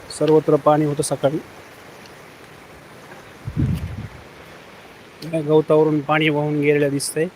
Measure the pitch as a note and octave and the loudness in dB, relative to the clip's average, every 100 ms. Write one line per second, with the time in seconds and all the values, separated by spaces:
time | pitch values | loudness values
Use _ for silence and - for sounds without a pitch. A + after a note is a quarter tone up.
0 | - - D#3 D#3 D#3 D3+ D3+ D3+ D3+ C#3+ | -14 -2 2 2 4 2 4 2 2 -2
1 | C#3+ C#3 C#3 D#3 - - - - - - | -4 -2 -2 -2 -8 -20 -20 -20 -20 -20
2 | - - - - - - - - - - | -20 -20 -20 -20 -20 -20 -20 -20 -20 -20
3 | - - - - - - - - - - | -20 -20 -20 -18 -10 -4 -4 -4 -8 -12
4 | - - - - - - - - - - | -14 -18 -20 -20 -20 -20 -20 -20 -20 -20
5 | - - D3+ E3 D3 D#3 D3+ D#3 D#3 D3+ | -20 -18 -8 -4 2 2 4 4 2 0
6 | C#3 D#3 D#3 D3 D3+ D3+ D3 D3 C#3+ C#3+ | 0 0 2 0 -2 0 2 2 0 -2
7 | - D3+ F3+ | -4 -4 -6